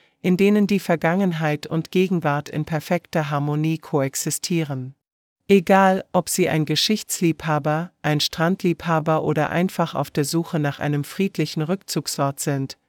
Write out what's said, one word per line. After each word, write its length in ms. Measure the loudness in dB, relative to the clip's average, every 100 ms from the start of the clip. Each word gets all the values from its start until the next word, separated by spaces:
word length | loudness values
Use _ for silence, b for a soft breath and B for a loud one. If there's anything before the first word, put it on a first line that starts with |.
| b b
in 140 | 0 4
denen 300 | 4 4 4
die 140 | 2
Vergangenheit 880 | 0 0 2 2 0 0 -2 -2 -4
und 240 | -4 -2
Gegenwart 580 | 0 2 2 0 -2 -4
in 160 | -6
perfekter 680 | -4 -4 -2 -4 -2 -4 -2
Harmonie 480 | -2 -2 0 0 -2
koexistieren. 1160 | -2 0 0 -2 -4 -4 -2 -2 -2 -6 -8 -14 _ _ _ _ 4
Egal, 560 | 4 6 6 6 2 0
ob 160 | -2 0
Sie 200 | 0 0
ein 160 | 2
Geschichtsliebhaber, 1300 | 0 0 0 -2 -4 -2 0 0 0 -2 0 -2 -4 _
ein 180 | -2 0
Strandliebhaber 1040 | 0 0 0 2 0 -2 0 0 2 0
oder 260 | 0 0 0
einfach 440 | 0 0 0 -2
auf 160 | -2 -4
der 140 | -2
Suche 340 | -2 -2 -2 -2
nach 200 | -2 -2
einem 260 | -2 -2
friedlichen 580 | -4 -2 -2 -2 -4 -2
Rückzugsort 800 | -4 -4 -4 -6 -6 -2 -4 -2
sind, 380 | -4 -2 -4 -8